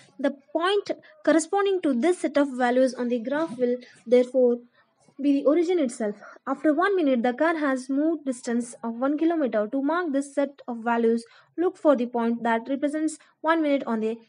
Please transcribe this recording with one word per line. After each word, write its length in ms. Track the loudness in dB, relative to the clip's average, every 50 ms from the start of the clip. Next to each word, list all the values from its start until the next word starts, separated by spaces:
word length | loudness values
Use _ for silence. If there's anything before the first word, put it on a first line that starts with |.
| -20 _ _ -4
The 120 | -4 -4 -4 -4 _ _
point 380 | -4 -2 0 0 0 0 -2 -4 -6 -8 -10 -20 -18 _ 0
corresponding 580 | 2 2 2 2 0 -2 0 0 0 0 0 0
to 100 | 0 0
this 240 | 2 2 0 0 0
set 180 | -2 -2 0
of 220 | 0 0 0 0 0
values 380 | 0 2 4 4 4 2 2
on 140 | -2 -4 -2
the 100 | -2 -4
graph 360 | -4 -4 -4 -2 -4 -4 -4 -2
will 160 | -2 -2 -2 -2 -6 -12 -20 -14 -2 2
therefore 500 | 4 4 4 4 2 4 4 4 2 0 -4 -12 _ _ _ _ _ _ _ _ _ -2
be 120 | 0 2 2
the 120 | 4 4
origin 320 | 4 4 4 4 2 2 2
itself. 380 | 0 0 -2 -2 -4 -4 -4 -6 -12 -20 -20 -12 -8 -8
After 260 | -6 0 2 2 2
one 220 | 2 2 0 2
minute, 260 | 2 2 2 2 2
the 120 | 2 0 0
car 220 | 2 0 0 0
has 340 | 0 0 -2 -2 -2 -4 -4
moved 360 | -2 0 0 0 -2 -2 -4
distance 500 | -6 -8 -6 -6 -4 -4 -4 -4 -6 -10 -10 -10
of 120 | -8 -6
one 240 | -2 -2 -2 0 0
kilometer. 480 | 0 0 0 0 -2 0 0 -2 -2 -2
To 140 | -2 -2 -2
mark 280 | 0 0 -2 -2 -2 -2
this 200 | -4 -4 -4 -4
set 280 | -4 -4 -4 -4 -10 -12 -12
of 120 | -10 -6
values, 440 | -4 -2 0 2 2 2 2 0 -2 -8 _ -20 _ _ _ -4
look 200 | -2 -2 -2 0
for 180 | 2 4 4
the 120 | 4 2 -2
point 340 | -2 -2 -2 -2 -2 -2 -2
that 240 | -2 -2 -2 -2 -4
represents 520 | -6 -4 -4 -4 -2 -2 -4 -4 -6 -8 _ _ _ _
one 220 | -2 0 0 2
minute 220 | 2 2 0 0 0
on 140 | -2 -4 -2
the 180 | -2 -4 -6 -8 -12